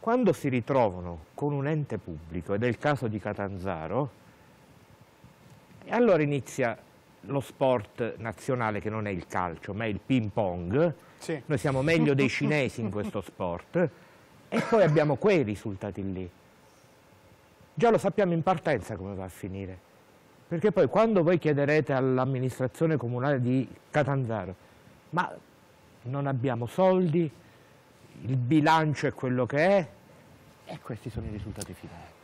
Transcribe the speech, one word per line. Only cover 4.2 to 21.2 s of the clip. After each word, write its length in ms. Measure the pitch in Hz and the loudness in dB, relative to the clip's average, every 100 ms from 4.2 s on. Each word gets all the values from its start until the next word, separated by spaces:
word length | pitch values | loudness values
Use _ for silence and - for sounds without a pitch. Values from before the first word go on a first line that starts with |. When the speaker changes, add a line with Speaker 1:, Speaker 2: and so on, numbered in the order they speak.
| - - - - - - _ - - _ - - - - - - | -20 -20 -20 -20 -20 -20 _ -20 -20 _ -20 -20 -20 -20 -20 -20
Speaker 1:
e 80 | - | -4
allora 300 | 208 240 175 | 4 6 6
inizia 560 | 147 143 - - 120 110 - - _ - | 4 0 -4 -2 -2 -2 -12 -20 _ -20
lo 180 | - 139 | -6 -4
sport 800 | 127 - 135 123 104 - 117 - | -4 0 2 2 0 -6 -6 -4
nazionale 600 | 113 - - 127 113 104 | -10 -8 -4 -2 0 -2
che 120 | 107 | -4
non 160 | 110 104 | -4 -4
è 20 | |
il 160 | 95 80 | -6 -6
calcio, 480 | 101 90 82 - | -4 -4 -6 -10
ma 120 | 101 113 | -6 -4
è 20 | |
il 120 | 98 | -6
ping 300 | - 131 107 | 0 0 0
pong. 640 | 107 101 87 87 117 170 143 - - | -2 -2 -2 -2 0 0 -2 -14 -20
Speaker 2:
Sì. 240 | - 156 | -8 -8
Speaker 1:
Noi 140 | - 147 | -4 -2
siamo 240 | 151 135 | 0 0
meglio 320 | 143 165 156 | 2 2 4
dei 160 | 139 135 | 4 2
Speaker 2:
<laughs> 0 | |
Speaker 1:
cinesi 520 | - 143 151 127 - | 2 0 0 0 -2
in 100 | 110 | -6
questo 300 | 101 104 101 | -4 -6 -6
sport 680 | 95 - 92 85 - 170 170 - - - - - - | -10 -6 -6 -6 -4 0 0 -2 -20 -20 -20 -20 -6
e 120 | 226 - | -4 2
poi 140 | 226 | 4
abbiamo 320 | 180 156 151 143 | 6 6 4 2
quei 260 | 208 190 | 4 4
risultati 720 | 113 104 117 98 104 101 98 | 2 -2 -6 -8 -8 -6 -6
lì. 160 | 90 90 - - _ - _ _ _ _ _ - - _ _ - | -6 -8 -14 -20 _ -20 _ _ _ _ _ -20 -20 _ _ -16
Già 160 | - 233 | 2 4
lo 80 | 208 | 4
sappiamo 360 | 196 - 190 | 2 2 2
in 100 | 170 | 2
partenza 520 | 165 180 - 135 92 104 | 2 0 2 0 -2 -8
come 180 | 95 95 | -8 -8
va 80 | |
a 60 | 92 | -10
finire, 460 | - 104 95 95 92 _ _ _ - _ - _ | -10 -10 -8 -10 -12 _ _ _ -20 _ -20 _
perché 240 | 170 208 | 0 0
poi 160 | 190 170 | 4 2
quando 360 | 180 226 208 | 4 4 4